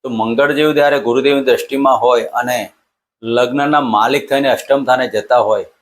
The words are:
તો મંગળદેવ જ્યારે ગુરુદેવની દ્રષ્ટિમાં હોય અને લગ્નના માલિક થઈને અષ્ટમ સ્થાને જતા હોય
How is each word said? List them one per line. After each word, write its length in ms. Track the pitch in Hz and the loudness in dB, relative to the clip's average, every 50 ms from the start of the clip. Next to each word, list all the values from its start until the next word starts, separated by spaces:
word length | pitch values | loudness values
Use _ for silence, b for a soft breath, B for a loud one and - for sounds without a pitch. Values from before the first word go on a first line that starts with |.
| - | -8
તો 60 | 131 | -8
મંગળદેવ 640 | 120 110 110 113 117 117 143 143 143 143 151 151 147 | -4 -4 -2 -2 0 0 0 0 2 0 0 0 2
જ્યારે 260 | 147 147 143 143 135 | 2 2 2 2 0
ગુરુદેવની 440 | 110 120 120 131 135 139 139 139 131 | 0 0 0 0 2 2 0 2 2
દ્રષ્ટિમાં 560 | 127 120 120 - - 135 139 139 135 127 117 | 0 0 0 -2 -6 -4 0 2 2 2 2
હોય 260 | 120 123 123 117 113 | 2 2 2 2 0
અને 480 | - - 120 120 123 123 120 101 90 _ _ _ _ _ _ _ _ _ _ 113 | -4 -6 -6 -4 -2 -4 -4 -6 -10 _ _ _ _ _ _ _ _ _ _ -6
લગ્નના 580 | 113 117 120 123 120 127 143 143 147 151 147 | -2 0 0 0 0 0 -2 -2 0 0 0
માલિક 480 | 139 120 110 104 110 123 135 143 - - | 0 0 0 0 2 2 0 -2 -2 -2
થઈને 200 | 139 139 139 135 | -2 0 0 0
અષ્ટમ 340 | 117 - - - 139 139 135 | -2 -2 0 -2 -2 0 2
સ્થાને 240 | 127 127 127 127 | 0 0 0 0
જતા 300 | 117 107 107 101 - 127 | -2 -4 -6 -2 2 2
હોય 280 | 123 110 104 110 101 92 - _ _ | 2 2 2 0 -2 -4 -10 _ _